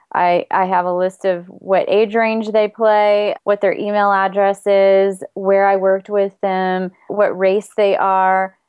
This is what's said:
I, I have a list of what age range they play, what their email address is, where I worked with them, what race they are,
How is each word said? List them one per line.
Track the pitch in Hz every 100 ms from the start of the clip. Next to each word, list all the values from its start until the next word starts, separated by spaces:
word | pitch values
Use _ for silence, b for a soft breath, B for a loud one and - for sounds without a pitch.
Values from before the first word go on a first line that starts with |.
| _
I, | - 175 175 -
I | 190 185
have | 185 180
a |
list | 180 185 190
of | 196 175 180
what | - - 190 -
age | 202 220
range | 226 226 220 214
they | 214 208
play, | - 220 214 208 208 208 -
what | - 202
their | 196
email | - 208 208 202
address | 196 190 196 196 196
is, | 202 196 196 196 196 190 -
where | - 190 196 196
I | 196
worked | 190 190 190
with | 208 196 196
them, | 196 185 185 185 185 b b
what | 208 208 180
race | 190 202 202 -
they | 202 190
are, | 190 190 190 190 190 -